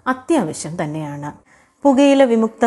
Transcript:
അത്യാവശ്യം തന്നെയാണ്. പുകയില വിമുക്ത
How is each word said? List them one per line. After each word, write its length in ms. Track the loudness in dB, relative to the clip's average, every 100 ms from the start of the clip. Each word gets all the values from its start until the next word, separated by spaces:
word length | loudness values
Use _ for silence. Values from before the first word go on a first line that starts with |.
| -8
അത്യാവശ്യം 600 | -8 -2 -2 -2 -8 -12 -8
തന്നെയാണ്. 500 | -8 -8 -10 -12 -14 -16 _ _ _ _
പുകയില 380 | 2 4 4 4 4
വിമുക്ത 340 | 2 0 0